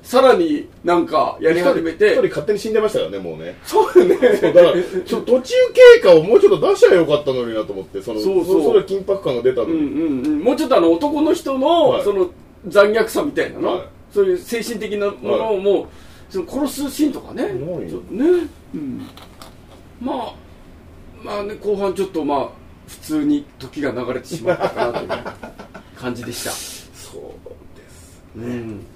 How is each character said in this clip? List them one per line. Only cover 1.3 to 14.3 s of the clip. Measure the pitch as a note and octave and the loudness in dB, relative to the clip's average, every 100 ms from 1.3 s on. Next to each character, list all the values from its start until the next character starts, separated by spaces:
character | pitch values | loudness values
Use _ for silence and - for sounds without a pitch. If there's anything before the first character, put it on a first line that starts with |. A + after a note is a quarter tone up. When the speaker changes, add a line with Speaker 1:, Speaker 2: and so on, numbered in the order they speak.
| - | -2
Speaker 1:
や | D#3+ | 0
り | E3+ | 2
始 | F3 - | 0 0
め | E3 | -2
て。 | - G#3 | 0 2
Speaker 2:
一 | |
人、 | B3+ | 2
一 | F#3 | 0
人 | |
勝 | F#3+ G3+ | -4 -4
手 | |
に | G#3 | -4
死 | A3 | -2
ん | |
で | A3 | -2
ま | G#3+ | -2
し | |
た | - | -4
か | F#2+ | -6
ら | |
ね、 | G2 | -8
も | F2 | -10
う | D2+ | -12
ね。 | E3+ - | -14 -16
Speaker 1:
そ | - F#4+ G4+ | -4 0 4
う | - | 4
よ | |
ね。 | F3+ - B3 G#3 | 4 4 4 2
Speaker 2:
そ | E3 | 4
う、 | |
だ | D#3+ | 6
か | F3 | 6
ら、 | F3 F3+ F#3 | 4 -2 -6
ち | - | -4
ょ-、 | A3+ | -6
途 | - B3+ | 0 0
中 | B3+ B4 B4 | 2 2 2
経 | - B4 A#4 | 10 10 12
過 | G#4+ | 10
を | A#4+ | 6
も | D#3+ | 6
う | A4 | 4
ち | G4 | 6
ょ | D#3+ | 4
っ | |
と | A#3+ | 2
出 | G4 | 4
し | A#4 | 6
ゃ | |
よ | F3+ D#3 | 6 4
か | D3 | 0
っ | |
た | C3+ | 0
の | B2+ A#2+ | -4 -4
に | |
な | A2 | -6
と | G2+ | -6
思 | G2 | -10
っ | F#2 | -10
て、 | G2 | -12
そ | G#2+ | -8
の、 | G#2+ | -4
Speaker 1:
そ | F#3 F#3 | -2 -2
う | |
そ | E3+ F3 | 0 0
う。 | |
Speaker 2:
そ-、 | D3 | 4
そ | |
れ | A3 | 2
緊 | - G3 F#3 | 0 -6 -4
迫 | G3 | -4
感 | D#3+ B2 | -2 0
が | |
出 | B2 | 0
た | B2+ | 0
の | D#3 | -2
に。 | |
Speaker 1:
う | E3 | -2
ん | |
う | |
ん | C#3+ D3 E3 C3+ C#3 | -4 -4 -4 -4 -4
う | |
ん。 | D3+ | -2
も | G3+ | -2
う | D4 | -2
ち | |
ょ | C4+ | 0
っ | |
と | A#3 | 2
あ | |
の | E3+ | 2
男 | E3+ D4 D4 | 2 0 -2
の | D#4 | -2
人 | F#4 - C4 | -2 -4 -2
の、 | C#4 E4+ C#4 | 0 2 2
Speaker 2:
は | - | 0
い。 | |
Speaker 1:
そ | G3+ | -2
の、 | G3 F3+ - - - G3 | -2 -4 -6 -20 -18 -2
残 | G3 G3+ | 2 2
虐 | A3 A3 | 2 -2
さ | - | -2
み | D3+ | -4
た | D3+ | -4
い | - | -6
な | - | -4
の？ | D#3 E3+ | -4 -4
Speaker 2:
は | |
い。 | - - - | -8 -20 -8
Speaker 1:
そ | - | -2
う | |
い | F#3+ | 0